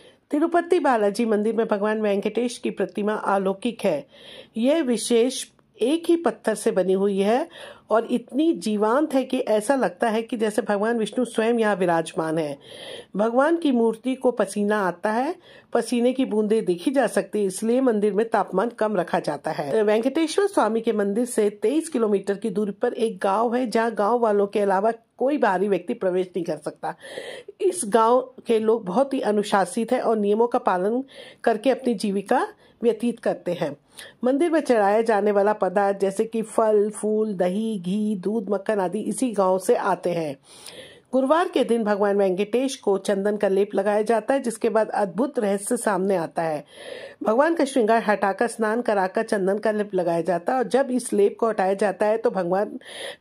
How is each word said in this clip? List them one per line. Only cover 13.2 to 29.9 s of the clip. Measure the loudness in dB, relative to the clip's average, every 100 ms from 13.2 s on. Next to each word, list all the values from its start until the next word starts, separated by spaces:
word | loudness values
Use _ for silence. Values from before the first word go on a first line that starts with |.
| 0 2 2 2
की | 2
मूर्ति | 2 2 0 -4
को | -2 0
पसीना | 0 -2 -2 0 0
आता | 0 -2 -2
है, | -2 -2 -4 -12 -20 -4
पसीने | -2 0 0 2
की | 0
बूंदें | -2 0 0 0
देखी | 0 -2 0
जा | 0 0
सकती | 0 -2 -2
है, |
इसलिए | -2 -2 0 2
मंदिर | 2 2 0
में | 0 0
तापमान | 0 0 0 -2
कम | 0 -2 0
रखा | -2 -2
जाता | -2 -6 -6
है। | -6 -2 0
वेंकटेश्वर | 2 2 2 0 0 0 0
स्वामी | 2 2 0
के | 0
मंदिर | 0 0 0
से | -2 0 0
तेईस | 0 -2 0 -2
किलोमीटर | 0 0 0 -2 -4
की | -4
दूरी | -2 -4
पर | -2 -4
एक | -2 -2 0
गांव | 0 2 0
है, | 0 0
जहां | 0 0 0
गांव | 2 2
वालों | 2 2 2
के | 2
अलावा | 2 2 0 -2 _ -4
कोई | 0 2
बाहरी | 2 2 0
व्यक्ति | 0 -2
प्रवेश | -4 -2 -2 -2
नहीं | -4
कर | -6 -6
सकता। | -8 -10 -10 -10 -14 -14 -14 -14 -16 -4
इस | -2 -2
गांव | 0 4 4 4 0 -8 -2
के | 0
लोग | 2 0
बहुत | 0 0 0
ही | 0
अनुशासित | 0 0 2 0 0 -2 -2